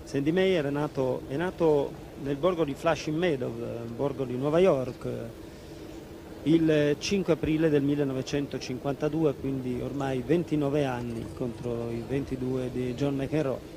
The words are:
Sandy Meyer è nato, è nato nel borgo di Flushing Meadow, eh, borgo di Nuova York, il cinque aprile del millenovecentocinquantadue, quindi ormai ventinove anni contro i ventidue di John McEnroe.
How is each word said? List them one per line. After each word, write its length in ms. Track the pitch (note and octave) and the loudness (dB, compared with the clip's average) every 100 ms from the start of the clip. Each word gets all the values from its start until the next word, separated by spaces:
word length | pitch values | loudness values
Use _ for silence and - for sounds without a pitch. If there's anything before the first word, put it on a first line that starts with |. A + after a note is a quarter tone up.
Sandy 280 | - C#3 C#3+ | -4 -2 2
Meyer 340 | F3 F#3+ F3+ C#3+ | 4 4 4 2
è 40 | |
nato, 540 | C#3+ D3+ C#3+ C3 B2+ - | 0 -2 0 0 -2 -4
è 80 | C#3 | -4
nato 560 | F3+ - E3 D3 C3+ - - - | -4 2 4 4 2 -6 -14 -8
nel 140 | C3+ C#3+ | -4 0
borgo 260 | E3+ F3 | 2 2
di 100 | D3+ | 0
Flushing 440 | C#3 E3 D3+ - D#3 | 0 0 0 0 0
Meadow, 340 | F3+ C#3 B2+ A#2 | 2 0 -2 -6
eh, 260 | A#2 A#2 A#2 | -6 -6 -8
borgo 300 | A#2+ C#3 C3 | -2 -2 -2
di 120 | C3 B2 | -4 0
Nuova 240 | C#3+ D#3+ | 2 6
York, 480 | F#3 C#3 B2 A#2+ B2+ A#2+ A#2 - - - - - - - - - - - | 6 4 0 -6 -6 -6 -8 -12 -14 -16 -16 -14 -14 -14 -14 -16 -14 -4
il 520 | C#3+ E3 D#3+ D3+ D3 C#3+ | 4 4 6 4 4 2
cinque 360 | - G3+ F3 | 0 0 2
aprile 360 | D#3 D3 D#3 D#3+ | 2 2 4 4
del 120 | D3 | 4
millenovecentocinquantadue, 1500 | C#3 D3 C#3+ C3 C3 C#3+ C#3 C3 - B2+ C#3+ C3+ D3+ D3+ D#3 C3 | 4 2 2 0 -2 -2 -2 -6 -6 -4 -4 0 0 2 2 2
quindi 440 | C3+ C3+ B2+ B2 | -2 -2 -2 -4
ormai 400 | B2+ C3+ C3+ C3 A#2+ | -4 -4 -2 -2 2
ventinove 600 | E3+ E3 D3+ C#3+ D3+ C#3 | 2 4 2 2 2 2
anni 400 | B2 A#2+ A2+ G#2+ - | 0 -4 -6 -8 -6
contro 520 | B2+ A2+ A#2+ A#2 A#2 | -6 -4 -4 -4 -2
i 120 | A#2 A2+ | -4 -2
ventidue 680 | C#3 C3+ C3 B2+ C3 B2+ | -2 -2 -4 -2 -2 -2
di 220 | B2 B2+ | -2 -4
John 220 | B2 C#3+ C#3 | 0 0 0
McEnroe. 440 | C3+ D3 C#3 A2+ - | 0 0 0 -2 -8